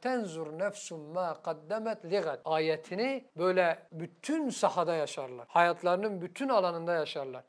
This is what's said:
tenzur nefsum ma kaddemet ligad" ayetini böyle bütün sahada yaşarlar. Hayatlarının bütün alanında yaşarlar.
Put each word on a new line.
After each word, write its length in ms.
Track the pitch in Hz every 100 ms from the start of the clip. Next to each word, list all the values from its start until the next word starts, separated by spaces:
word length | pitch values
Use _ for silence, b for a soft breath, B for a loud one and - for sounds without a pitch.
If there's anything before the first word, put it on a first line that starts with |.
tenzur 580 | 247 254 202 160 151 160
nefsum 420 | 202 202 - 165
ma 420 | 151 175 180 156
kaddemet 600 | - 156 151 214 220 214
ligad" 360 | 170 196 160 131
ayetini 800 | 156 160 160 156 - 185 254 269 - 156
böyle 420 | 185 185 175 160 -
bütün 580 | 165 170 - - 320 277
sahada 440 | - 202 180 170
yaşarlar. 520 | 165 143 - 131 123 120
Hayatlarının 720 | 170 170 170 175 180 214 190
bütün 280 | 180 - 269
alanında 440 | 226 180 170 170
yaşarlar. 500 | 170 147 156 135 127